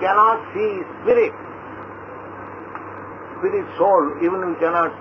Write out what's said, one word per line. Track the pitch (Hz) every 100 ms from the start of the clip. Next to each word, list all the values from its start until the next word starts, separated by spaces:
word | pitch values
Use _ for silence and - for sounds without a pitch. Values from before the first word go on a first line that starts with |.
cannot | 185 202 220 226 -
see | 190 214 190 - -
spirit, | - - 427 - - - - - - - - - - - - - - - - - - - - -
spirit | 190 196 170 -
soul, | 202 180 147 143 170
even | 190 180
we | 156
cannot | 165 170 160 -